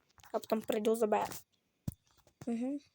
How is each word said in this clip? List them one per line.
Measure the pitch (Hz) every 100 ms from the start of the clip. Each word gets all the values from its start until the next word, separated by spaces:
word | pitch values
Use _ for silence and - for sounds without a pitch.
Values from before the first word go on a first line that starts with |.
| _ _ -
Я | 220
потім | - 220
прийду, | - 220 214 226
заберу. | 214 208 202 - - _ _ _ - - _ _ _ - -
Угу. | 233 254 285 -